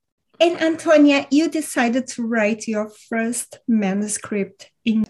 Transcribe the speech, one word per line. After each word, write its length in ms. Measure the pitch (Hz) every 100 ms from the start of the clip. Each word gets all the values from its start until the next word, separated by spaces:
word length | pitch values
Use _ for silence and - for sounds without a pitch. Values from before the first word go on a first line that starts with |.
| _ _ _ _
And 200 | 339 349
Antonia, 680 | 320 320 330 302 294 277 277
you 180 | 285 320
decided 600 | 311 294 - 240 254 254
to 180 | - 226
write 400 | 233 208 220 -
your 240 | 214 214 - _
first 500 | 226 226 240 - - -
manuscript 1040 | 220 196 196 208 - - 208 196 _ - _
in 200 | 233 220